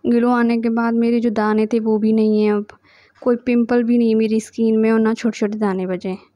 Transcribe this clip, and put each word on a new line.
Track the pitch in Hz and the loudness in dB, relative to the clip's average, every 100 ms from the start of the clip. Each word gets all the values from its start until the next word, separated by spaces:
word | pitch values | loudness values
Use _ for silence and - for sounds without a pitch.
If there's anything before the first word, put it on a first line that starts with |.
| - | 0
ग्लो | 240 240 | 0 2
आने | 240 233 233 | 2 0 0
के | 233 | -2
बाद | 226 233 | -2 -2
मेरे | 233 233 240 | 0 0 0
जो | 233 | 0
दाने | 214 214 214 214 | 0 0 0 0
थे | 233 | -2
वो | 220 214 | 0 0
भी | 214 | 2
नहीं | 220 214 214 | 2 2 2
हैं | 214 | 2
अब, | 208 208 - _ _ _ _ | 0 -4 -16 _ _ _ _
कोई | 254 240 | -2 -2
पिंपल | 247 240 226 247 | 0 0 2 0
भी | 233 240 | 2 2
नहीं | 233 | 2
है | 220 | 2
मेरी | 220 220 | 0 -2
स्किन | - - 226 220 | -4 -2 0 2
में | 220 | 2
और | 226 | 2
ना | 220 | 0
छोटे-छोटे | 226 240 - 208 214 | 0 -4 -2 -4 -2
दाने | 214 190 185 | -4 -2 -4
बचे | 185 190 | -6 -6
हैं | 190 - | -10 -14